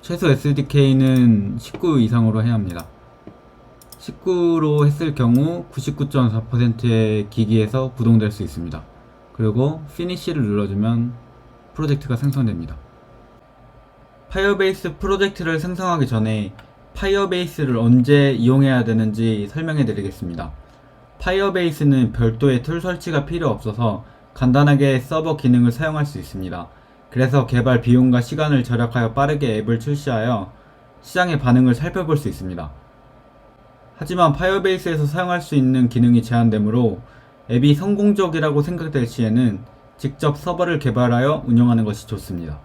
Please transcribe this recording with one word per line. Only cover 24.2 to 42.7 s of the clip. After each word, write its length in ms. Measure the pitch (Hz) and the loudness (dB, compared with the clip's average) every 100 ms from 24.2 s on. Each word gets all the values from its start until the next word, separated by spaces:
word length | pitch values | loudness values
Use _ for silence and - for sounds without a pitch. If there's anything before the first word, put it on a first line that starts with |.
| - | -20
간단하게 680 | - 127 127 143 139 139 131 | -4 0 4 4 4 4 0
서버 360 | 120 160 160 151 | -2 -4 -2 -2
기능을 360 | 131 123 120 | 2 4 4
사용할 340 | 117 160 151 143 | 2 -4 -4 -4
수 120 | - | -6
있습니다. 500 | 90 98 92 87 82 - _ _ _ | -14 -12 -10 -10 -14 -18 _ _ _
그래서 360 | 123 131 139 120 | -2 2 2 2
개발 340 | 123 120 123 | 0 2 2
비용과 400 | 120 123 127 123 | 4 4 6 2
시간을 440 | 120 151 151 143 | 0 -4 0 0
절약하여 480 | 120 120 117 123 113 | 0 -2 -2 0 -2
빠르게 460 | 113 139 151 135 107 | 0 0 0 -2 -2
앱을 220 | 107 117 | -2 -2
출시하여 720 | 117 143 139 120 117 117 92 - - - _ - | -2 -6 -4 -2 -2 -4 -6 -16 -20 -20 _ -20
시장의 380 | - 180 180 147 | -8 -2 0 0
반응을 340 | 123 127 127 | 2 4 4
살펴볼 420 | 120 160 190 160 147 | 2 -2 -4 -2 -2
수 120 | 123 | -2
있습니다. 420 | - 92 87 76 69 - - - - - _ - _ _ _ - - | -8 -10 -10 -12 -16 -20 -20 -20 -20 -20 _ -20 _ _ _ -20 -16
하지만 360 | 147 180 170 | -8 2 2
파이어베이스에서 760 | 143 185 196 190 185 180 160 147 | 4 2 2 0 0 -2 -2 -2
사용할 360 | 160 180 175 | -2 -2 -4
수 140 | 156 147 | 0 2
있는 320 | 131 131 123 | 2 2 2
기능이 340 | 123 120 120 | 4 4 4
제한되므로 800 | 110 120 117 107 104 120 117 98 - - - _ - | 4 2 2 2 0 2 0 -2 -14 -20 -20 _ -4
앱이 240 | 120 143 | 2 4
성공적이라고 880 | 147 190 202 208 202 185 160 156 143 | 4 2 2 2 2 0 0 0 0
생각될 440 | 147 175 156 143 117 | -2 -4 -4 -2 -4
시에는 540 | - 110 113 123 95 - - - _ | -2 0 2 2 -2 -10 -20 -20 _
직접 400 | 143 143 156 147 | -10 -4 -4 -2
서버를 400 | 180 170 175 160 | -6 -2 -2 0
개발하여 640 | 135 113 123 117 135 156 - | -2 0 2 2 2 0 2
운영하는 380 | 117 120 117 | 4 4 4
것이 220 | 107 104 - | 0 -4 -8
좋습니다. 540 | 104 - 90 82 73 - | -12 -8 -10 -10 -14 -16